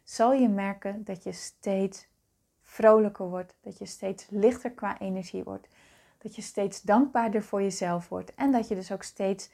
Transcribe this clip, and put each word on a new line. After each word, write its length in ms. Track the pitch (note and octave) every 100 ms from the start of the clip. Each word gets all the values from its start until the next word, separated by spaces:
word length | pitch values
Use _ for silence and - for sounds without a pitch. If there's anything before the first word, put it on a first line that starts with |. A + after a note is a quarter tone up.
zal 300 | - - A#3
je 160 | C4+ B3
merken 540 | G3 G3 G3+ G3 G#3
dat 200 | G#3 F#3
je 80 | F#3
steeds 760 | F3 - - G3+ F#3+ G3 F#3+ - _ _ _ _ _
vrolijker 680 | _ - A3 A3 G#3 G#3 F#3
wordt, 260 | F3+ F3+ _
dat 160 | G#3 F#3+
je 80 | F#3
steeds 420 | - G3 G3+ -
lichter 420 | G#3 A3 B3 B3+
qua 280 | B3+ G3+ -
energie 440 | G3 F#3+ F3+ F#3
wordt, 240 | F#3+ G3 - _ _ _ _ _
dat 180 | G#3+ G#3+
je 60 |
steeds 400 | - - G3 -
dankbaarder 640 | A3 G#3+ C#4+ A#3+ A3+ G#3
voor 180 | G#3 G3+
jezelf 480 | G3 F#3+ F3 F3 F3
wordt 260 | F#3 F3+ -
en 160 | C#4
dat 160 | B3 G#3+
je 80 | F#3+
dus 160 | F#3
ook 120 | G3
steeds 460 | - - G3 G3 -